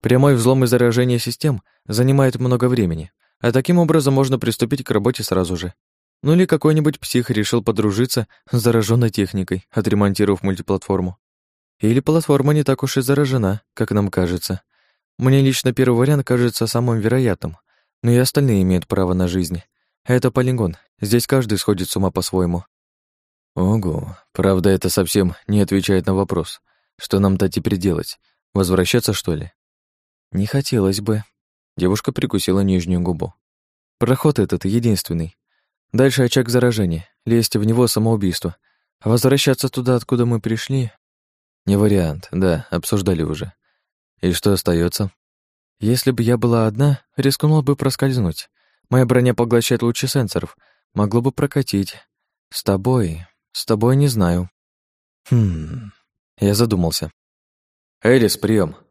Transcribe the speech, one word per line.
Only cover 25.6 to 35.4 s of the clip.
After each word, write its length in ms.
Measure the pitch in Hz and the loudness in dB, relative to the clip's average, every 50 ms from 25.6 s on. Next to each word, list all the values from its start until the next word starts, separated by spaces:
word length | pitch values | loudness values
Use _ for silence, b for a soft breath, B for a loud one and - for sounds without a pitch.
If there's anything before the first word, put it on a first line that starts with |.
отвечает 460 | 101 - 98 98 90 - 98 92 85 | 2 2 0 -2 0 2 0 0 0
на 80 | - 95 | 0 0
вопрос. 460 | 95 98 90 - 87 80 - - - _ _ _ _ _ _ _ | 0 0 0 -2 -4 -4 -6 -10 -20 _ _ _ _ _ _ _
Что 220 | _ - - - 98 | _ -6 -2 0 2
нам-то 300 | 101 95 95 92 98 92 | 2 2 2 2 0 -2
теперь 280 | - 98 80 - 104 | -2 -2 -2 -2 -4
делать? 440 | 92 87 98 85 78 80 - - _ _ _ _ _ _ _ _ | 0 0 -2 -2 -2 -4 -8 -14 _ _ _ _ _ _ _ _
Возвращаться, 580 | 98 95 87 92 92 90 90 - 120 - - 104 | -2 0 2 2 2 2 2 2 0 0 0 -4
что 220 | - - - 82 | -4 -4 -6 -6
ли?» 180 | 76 80 85 _ _ _ _ _ _ _ _ _ _ _ _ _ _ _ _ - | -6 -6 -12 _ _ _ _ _ _ _ _ _ _ _ _ _ _ _ _ -4
«Не 140 | 95 101 | -4 -4
хотелось 540 | 107 - 139 139 - - 117 95 95 98 101 | -2 -2 -4 -4 0 0 2 2 2 0 0
бы». 240 | 104 104 110 107 104 _ _ _ _ _ _ _ _ _ _ | -2 -2 -2 -4 -4 _ _ _ _ _ _ _ _ _ _
Девушка 360 | - 87 92 98 107 - - 127 | -2 0 0 0 0 -2 -4 -4
прикусила 480 | - - - - 98 - - 92 98 | -4 -4 -2 -2 -2 -2 0 0 0
нижнюю 400 | 98 98 95 92 85 85 90 87 | 2 2 0 0 0 0 -2 -2
губу. 340 | 87 87 87 78 - 87 - _ _ _ _ _ _ _ _ _ _ _ _ _ | -2 -2 -4 -4 -6 -10 -10 _ _ _ _ _ _ _ _ _ _ _ _ _
«Проход 400 | - 113 131 - - 156 143 - | 0 0 0 2 2 0 2 2
этот 260 | 101 - - 87 - | 0 0 -2 -4 -2
единственный. 720 | 95 101 120 117 117 107 90 - - 85 82 82 85 - _ | -2 -2 0 2 0 0 0 -2 -6 -6 -6 -6 -8 -10 _